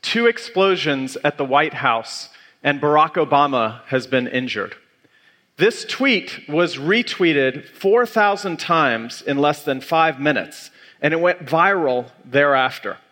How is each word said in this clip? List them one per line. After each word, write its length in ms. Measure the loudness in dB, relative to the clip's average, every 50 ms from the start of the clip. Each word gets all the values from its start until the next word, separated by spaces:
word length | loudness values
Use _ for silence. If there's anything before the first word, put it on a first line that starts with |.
two 240 | -6 -2 -2 2 2
explosions 880 | 2 2 0 -8 -6 0 2 2 2 2 0 0 -2 -2 -2 -4 -8 -8 -2 -2
at 140 | -2 -2
the 80 | 0 -4
White 300 | 0 2 2 2 0 -4
House, 520 | -2 0 0 0 0 -2 -6 -12 -14 -14 -16 -20 -20 -20 -20 _ _
and 200 | -2 -2 -2 0
Barack 320 | 0 2 4 4 4 2 2
Obama 680 | -2 0 2 4 4 4 4 2 0 0 -2 -4 -8 -10
has 220 | -4 -4 -4 -2
been 200 | 0 -2 0 0
injured." 480 | 0 -4 -4 -4 -4 -6 -6 -8 -8 -10 -18 _ _ _ _ _ _ _ _ _ _ _ _ _ _ _
This 300 | 0 0 0 0 -2 -10
tweet 560 | -12 -4 0 2 2 2 2 -2 -6 -16 -16 -12 -4
was 260 | 0 0 0 0 -2
retweeted 920 | -6 -2 0 0 0 0 -2 -2 0 2 2 4 4 2 0 -2 -4 -14 -18
four 360 | -18 -4 0 2 2 2 2
thousand 540 | 0 0 2 2 2 0 -2 -4 -8 -8 -6
times 640 | -2 0 2 2 2 2 0 -2 -6 -10 -16 -12
in 160 | -6 -4 -2
less 260 | 0 0 0 0 -2 -4
than 160 | -6 -6 -6
five 400 | -4 -2 0 2 2 2 0 0
minutes, 500 | -2 0 0 0 -4 -8 -14 -20 -20 -20 _ -20 -20 -20 _ _
and 120 | -2 -2 0
it 80 | 2
went 240 | 0 0 0 -2 -4
viral 680 | -2 2 2 4 4 2 2 0 0 0 -2 -4 -6 -16 _ _
thereafter. 720 | -2 2 2 4 4 4 2 2 0 -2 -6 -10 -10 -10 -12 _ _